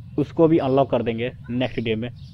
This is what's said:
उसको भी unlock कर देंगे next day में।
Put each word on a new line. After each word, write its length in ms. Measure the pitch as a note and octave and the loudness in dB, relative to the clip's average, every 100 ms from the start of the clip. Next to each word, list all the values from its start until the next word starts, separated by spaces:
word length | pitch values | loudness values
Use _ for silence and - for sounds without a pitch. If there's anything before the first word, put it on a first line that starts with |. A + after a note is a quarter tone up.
| - - | -6 -4
उसको 280 | C#3+ - E3 | -2 4 6
भी 100 | D#3+ | 6
unlock 320 | C3+ C3+ C3+ | 4 2 2
कर 120 | B2+ | 2
देंगे 280 | A#2 A2+ B2 - - | 0 -2 -4 -6 -6
next 300 | A#2+ B2 - | -2 -2 -2
day 140 | A2+ | -2
में। 140 | A2 A#2+ - - | -2 -4 -10 -16